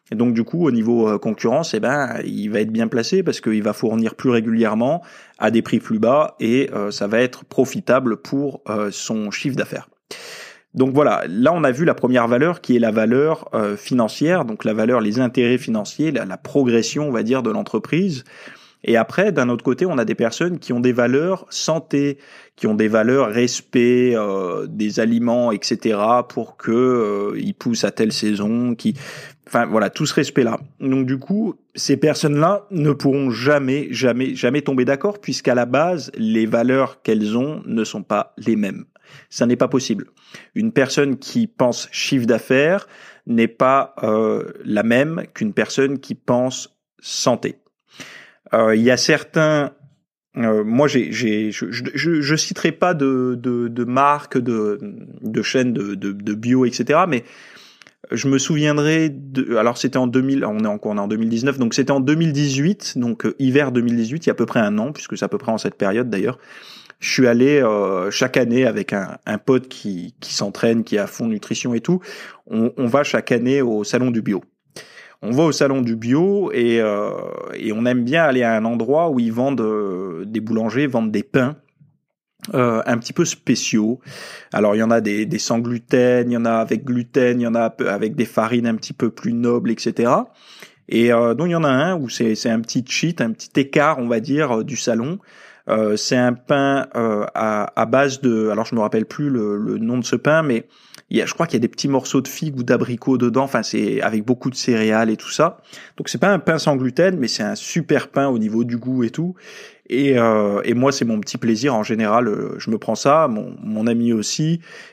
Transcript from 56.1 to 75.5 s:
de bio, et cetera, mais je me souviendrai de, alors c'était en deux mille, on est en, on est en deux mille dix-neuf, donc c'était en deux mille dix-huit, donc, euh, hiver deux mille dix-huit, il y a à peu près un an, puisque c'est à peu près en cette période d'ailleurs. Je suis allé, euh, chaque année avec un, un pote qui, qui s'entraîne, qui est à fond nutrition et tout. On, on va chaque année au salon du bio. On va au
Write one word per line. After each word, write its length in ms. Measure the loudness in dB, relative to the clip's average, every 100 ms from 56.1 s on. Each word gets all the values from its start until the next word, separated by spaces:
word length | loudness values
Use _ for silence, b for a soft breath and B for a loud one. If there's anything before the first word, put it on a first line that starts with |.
de 220 | -6 -6
bio, 300 | -4 2 2
et 80 | 2
cetera, 340 | 0 2 2 2
mais 180 | -2 B B B B B B B B -8
je 180 | -4 0
me 100 | 2
souviendrai 720 | 2 2 2 2 2 2 0
de, 460 | -4 -6 -4 0 2
alors 220 | 2 0
c'était 200 | -2 0
en 80 | 0
deux 160 | 0
mille, 220 | 0 0
on 140 | -2 -2
est 60 | -2
en, 120 | -2
on 140 | -4 -4
est 40 |
en 80 | -2
deux 80 | -2
mille 140 | 0
dix-neuf, 280 | 0 0 0
donc 160 | 0
c'était 180 | 0 0
en 80 | 2
deux 140 | 2
mille 180 | 2 2
dix-huit, 640 | 0 0 2 0 -2 -4 -4
donc, 300 | -2 -2 -4
euh, 80 | 0
hiver 320 | 2 4 2
deux 100 | 2
mille 140 | 0 0
dix-huit, 300 | -2 -2 -2
il 20 |
y 20 |
a 40 |
à 20 | 0
peu 100 | 0
près 140 | 2
un 180 | 0 0
an, 140 | -4
puisque 240 | -8 -12 -6
c'est 80 |
à 40 | -4
peu 100 | -4
près 140 | -4
en 60 | -4
cette 180 | -4 -2
période 320 | 0 0 -2
d'ailleurs. 280 | -2 -2 -6 B B B B B B
Je 120 | -4
suis 140 | 4 4
allé, 340 | 6 4 4
euh, 500 | 4 2 0 0 -2
chaque 260 | -2 0 2
année 300 | 4 4 2
avec 260 | 0 -2
un, 260 | -4 -4 -10 -6
un 120 | -4
pote 300 | 2 0 0
qui, 460 | -10 -8 -8 -10 -14
qui 120 | -10
s'entraîne, 520 | -6 -6 -2 0 0
qui 100 | 0
est 60 | -2
à 60 | -4
fond 200 | -6 -4
nutrition 480 | -4 -6 -6 -4
et 60 | -2
tout. 200 | 0 -2 B B B B -6
On, 260 | -2 -2 0
on 80 | 2
va 160 | 2
chaque 300 | 2 -2 0
année 280 | 0 2 2
au 220 | 2 0
salon 260 | 0 0 0
du 120 | 0
bio. 200 | -2 -4 -6 _ _ B B B B B
On 100 | -2
va 140 | 2
au 80 | 2